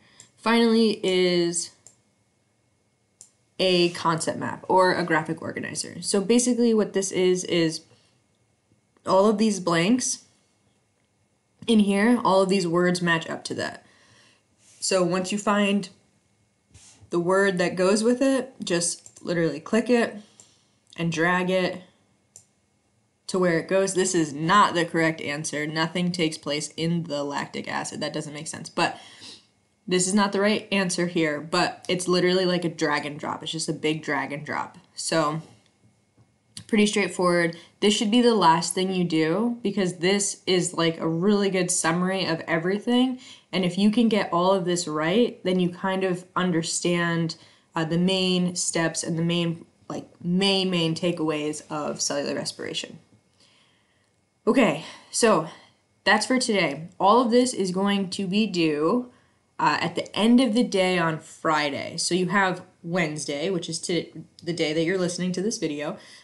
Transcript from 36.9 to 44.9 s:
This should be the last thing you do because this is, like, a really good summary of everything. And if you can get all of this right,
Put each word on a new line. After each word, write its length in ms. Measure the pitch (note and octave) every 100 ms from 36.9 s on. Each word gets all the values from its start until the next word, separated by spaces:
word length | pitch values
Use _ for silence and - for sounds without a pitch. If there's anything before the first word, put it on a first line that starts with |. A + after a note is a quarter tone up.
| G#3+ F3+ F#3 F3 F3 E3 E3 - -
This 140 | G#3
should 160 | G#3 G#3+
be 100 | A#3+
the 140 | A#3+
last 400 | A3 E3 E3+ F3
thing 180 | F#3 F#3+
you 120 | F#3
do 540 | F3 D#3+ D#3 F#3 A#3+ A#3
because 340 | G#3 G#3 F3+ F3+
this 460 | F3+ G3+ - - -
is, 280 | F#3 D#3
like, 240 | - E3 D#3+
a 100 | D#3+
really 400 | E3 G3+ G3+ G3
good 220 | F#3 F3+
summary 560 | - E3 E3+ F3+ F#3+ D#3+
of 140 | E3
everything. 760 | - E3 F3 G3+ A#3+ B3 B3+ B3+ - - -
And 140 | F#3+
if 140 | F3+ F#3+
you 120 | G#3
can 180 | A3+ A3+
get 220 | G#3 -
all 200 | E3+ F#3
of 140 | G3 F3
this 200 | E3+
right, 560 | D#3